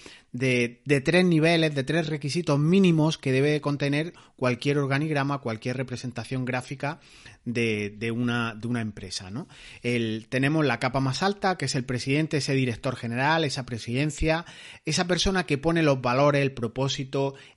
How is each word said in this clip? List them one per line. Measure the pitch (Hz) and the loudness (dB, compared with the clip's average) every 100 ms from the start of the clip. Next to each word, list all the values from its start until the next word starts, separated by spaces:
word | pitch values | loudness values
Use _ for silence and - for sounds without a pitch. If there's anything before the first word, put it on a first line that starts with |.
| - - _ | -18 -20 _
de, | 123 131 123 120 120 | -4 0 2 0 -4
de | 135 143 | 0 0
tres | 135 175 | 4 4
niveles, | 185 160 160 170 160 | 6 6 4 4 2
de | 143 | 0
tres | 131 160 151 | 0 0 -2
requisitos | 151 143 156 165 143 | -4 -4 -2 2 2
mínimos | 156 190 185 160 151 156 | 4 6 6 6 4 0
que | 135 | 0
debe | 131 147 151 | 2 2 2
contener | 147 143 143 143 165 - - - | 0 -2 0 0 -2 -8 -20 -4
cualquier | 123 120 143 143 | -2 0 0 0
organigrama, | 139 135 156 143 139 139 | 0 0 0 -2 -2 -2
cualquier | 123 110 127 123 | -4 -6 -4 -6
representación | 127 123 123 127 117 131 | -6 -8 -8 -8 -6 -6
gráfica | 123 127 - 135 143 156 - - - - | -4 -4 -6 -8 -8 -8 -14 -20 -20 -12
de, | - 117 117 107 104 | -6 0 0 0 -4
de | 104 113 | -6 -6
una, | 117 123 120 113 | -2 0 0 -2
de | 107 117 | -6 -4
una | 120 | -4
empresa, | 110 - 92 - 92 | -4 -8 -10 -10 -10
¿no? | 110 - - - - | -10 -12 -16 -20 -8
El, | 120 120 113 110 107 | -2 -2 -2 -4 -4
tenemos | 131 139 160 147 | 0 2 2 2
la | 117 | 0
capa | 127 135 | 0 0
más | 135 135 | 0 0
alta, | 190 202 196 180 | -2 0 -2 -2
que | |
es | 135 | -2
el | 139 | -4
presidente, | 120 123 135 143 156 151 | -4 -4 0 0 0 -2
ese | 135 | 0
director | 135 127 110 131 123 | 0 0 -2 -4 -4
general, | 117 120 139 165 | -4 -2 0 2
esa | 151 135 | 0 -4
presidencia, | 120 117 - 123 151 - 156 160 - - - - | -8 -8 -6 -2 -2 -2 -2 -2 -4 -18 -20 -10
esa | - 151 180 | -4 -2 0
persona | 175 202 190 - | 0 2 0 0
que | 139 | 0
pone | 165 170 | 2 2
los | 156 135 | 4 2
valores, | 123 127 147 143 | 2 4 4 4
el | 139 | 2
propósito, | 135 113 127 135 135 135 139 135 135 - | -2 -6 -2 -2 -4 -4 -2 -2 -4 -16